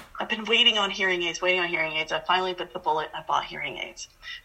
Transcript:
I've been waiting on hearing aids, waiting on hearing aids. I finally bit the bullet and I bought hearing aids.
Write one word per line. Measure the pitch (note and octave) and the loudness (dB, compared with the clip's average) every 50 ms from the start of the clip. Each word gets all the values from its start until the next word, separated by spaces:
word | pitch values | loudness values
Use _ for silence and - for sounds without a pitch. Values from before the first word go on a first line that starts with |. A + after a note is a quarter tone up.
| - - - - | -18 -14 -8 -8
I've | G#3 - | -4 -4
been | A3+ G#3+ G#3+ | -4 -4 0
waiting | G3+ A3+ A#3 B3 A#3+ A3 G#3+ | 2 4 6 6 6 6 4
on | G3 G3 | 2 0
hearing | F#3+ G3 F#3+ F#3 F#3 F3 | 0 0 2 2 2 2
aids, | F3 E3+ D#3+ - | 0 -2 -2 0
waiting | F#3 F3+ F#3 F3+ | 2 2 2 2
on | F3 E3+ | 2 0
hearing | E3+ D#3+ D#3+ D#3 D#3 | 0 -2 -2 -2 -2
aids. | D#3 D#3 - | -4 -2 -2
I | E3 D#3 | -2 -4
finally | - - F3+ F#3 F#3 F#3 | 0 2 2 2 2 0
bit | F3+ F3+ E3 - | -2 -4 -6 -8
the | - - | -8 -4
bullet | - D#3 D#3 D#3 D3+ - | -2 0 0 0 0 -4
and | - D#3 | -8 -10
I | D#3 | -4
bought | - C#3+ C#3 - | 0 0 0 0
hearing | - - C#3+ - C3+ A#2+ - | -2 -8 -8 -8 -8 -6 -8
aids. | - - - - - - _ _ - - - - | -10 -10 -12 -14 -16 -18 _ _ -14 -14 -14 -12